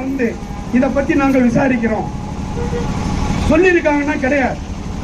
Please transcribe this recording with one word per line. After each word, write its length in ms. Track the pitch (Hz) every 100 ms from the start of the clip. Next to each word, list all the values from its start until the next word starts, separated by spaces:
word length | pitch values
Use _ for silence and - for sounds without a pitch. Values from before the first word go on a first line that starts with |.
வந்து 260 | 269 269 226 180 - - - 247
இதை 120 | 269 277
பத்தி 180 | 277 285
நாங்க 160 | 277 262 240
விசாரிக்கிறோம் 600 | - 269 247 226 208 - - - - - - 269 494 - - - - - - -
சொல்லியிருக்காங்கன்னா 680 | 320 370 349 302 294 285 302
கிடையாது. 360 | 254 285 247 - - - - -